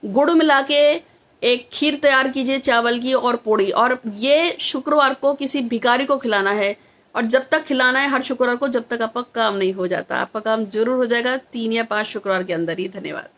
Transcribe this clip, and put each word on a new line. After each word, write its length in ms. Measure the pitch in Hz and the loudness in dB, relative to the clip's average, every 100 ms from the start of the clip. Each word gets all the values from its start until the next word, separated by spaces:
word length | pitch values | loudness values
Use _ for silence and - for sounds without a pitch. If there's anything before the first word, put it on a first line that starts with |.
गुड़ 260 | 208 208 294 | -2 2 4
मिला 300 | 330 311 277 | 4 4 2
के 200 | 269 294 294 339 - _ _ _ | 2 2 4 2 -6 _ _ _
एक 260 | 240 247 - | 0 0 -4
खीर 260 | - 294 294 | -2 -2 2
तैयार 240 | 285 269 277 | 4 4 2
कीजिए 300 | 269 254 269 | -2 -2 -2
चावल 380 | 269 233 233 240 | 2 2 2 -2
की 140 | 247 | 0
और 220 | 254 240 240 | 0 0 -2
पूड़ी, 340 | 214 214 196 | 0 0 2
और 280 | - 240 254 226 202 | 2 2 0 -6 -4
ये 420 | 254 294 339 - | 2 2 2 -2
शुक्रवार 520 | - 269 277 294 269 | -6 -6 0 2 2
को 200 | 262 277 | 2 -2
किसी 280 | 277 277 285 233 | -2 -4 -4 -2
भिखारी 380 | 226 247 247 277 | -2 0 0 0
को 120 | 269 | -2
खिलाना 340 | 247 208 196 | 0 0 0
है। 220 | 208 202 208 _ _ _ 247 | 0 -2 -4 _ _ _ -4
और 100 | 226 | 0
जब 180 | 254 269 | 0 2
तक 140 | 311 | -2
खिलाना 360 | 311 262 254 262 | 0 0 2 2
है 80 | 277 | 0
हर 120 | 269 | 0
शुक्रवार 340 | 262 247 247 240 | -2 -2 -2 0
को, 120 | 269 | -2
जब 200 | 240 233 | -2 -4
तक 140 | 233 | -4
आपका 200 | 226 240 240 233 | -4 -6 -8 -2
काम 200 | 220 202 | 0 0
नहीं 180 | 190 | -2
हो 140 | 190 180 | -2 -4
जाता। 280 | 180 - 190 | -4 -4 -6
आपका 220 | - 220 | -4 -6
काम 260 | 214 220 214 | -2 -2 -2
जरूर 300 | 208 226 254 | -2 0 0
हो 80 | 240 | 0
जाएगा 300 | 240 247 262 | 0 0 -4
तीन 340 | - 240 226 | -6 -6 -2
या 120 | 226 | -2
पाँच 240 | 226 214 214 | -2 -4 -4
शुक्रवार 360 | 214 196 190 | -6 -2 -2
के 100 | 185 | -2
अंदर 260 | 170 165 170 | -4 -4 -4
ही। 80 | 190 | -6
धन्यवाद। 380 | 190 - 143 - | -8 -10 -10 -14